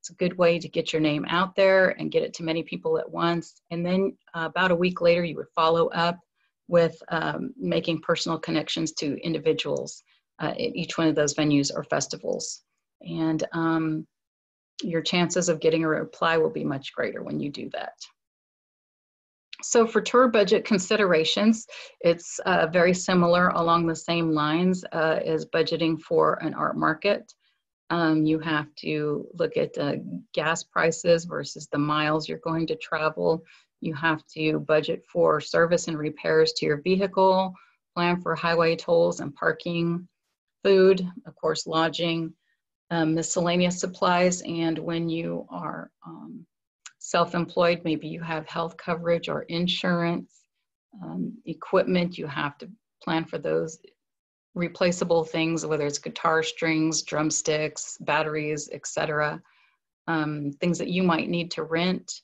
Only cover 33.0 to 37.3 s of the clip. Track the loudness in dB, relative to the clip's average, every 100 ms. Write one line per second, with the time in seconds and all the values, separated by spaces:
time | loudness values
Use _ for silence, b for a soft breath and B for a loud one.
33 | -2 0 0 0 b b b _ -8 -2
34 | 0 0 _ -4 -2 -2 2 2 2 -6
35 | _ 2 4 2 0 0 2 2 0 -4
36 | -6 -4 2 4 4 2 -2 0 0 2
37 | 2 4 4